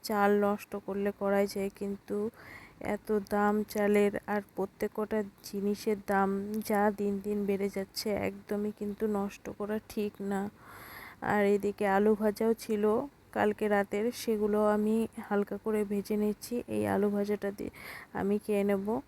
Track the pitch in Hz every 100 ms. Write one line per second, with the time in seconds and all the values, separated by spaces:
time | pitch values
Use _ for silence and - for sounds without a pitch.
0 | - 214 202 208 202 208 - 202 - 196
1 | 202 202 196 196 202 202 196 - 202 202
2 | - 208 214 - - - - - - 208
3 | - 214 196 208 208 214 208 214 208 208
4 | 202 202 - 208 202 - 196 - 214 -
5 | 208 220 202 - - 202 196 208 - 208
6 | - 196 196 196 202 214 208 208 208 202
7 | 202 202 208 208 202 196 202 196 190 -
8 | 226 196 196 196 - 208 208 208 208 202
9 | 220 202 202 - - 202 202 214 - -
10 | 208 - 196 196 202 - - - - -
11 | - - - 208 202 208 202 202 202 196
12 | 208 214 214 208 226 226 - 208 214 220
13 | 285 _ - 220 208 208 214 202 196 202
14 | 226 247 - 220 208 208 214 208 214 220
15 | 226 - - 202 202 202 - 214 202 202
16 | 196 214 208 208 - 240 240 214 208 196
17 | 202 202 202 208 202 202 - - - -
18 | - - 196 208 - 208 202 202 196 240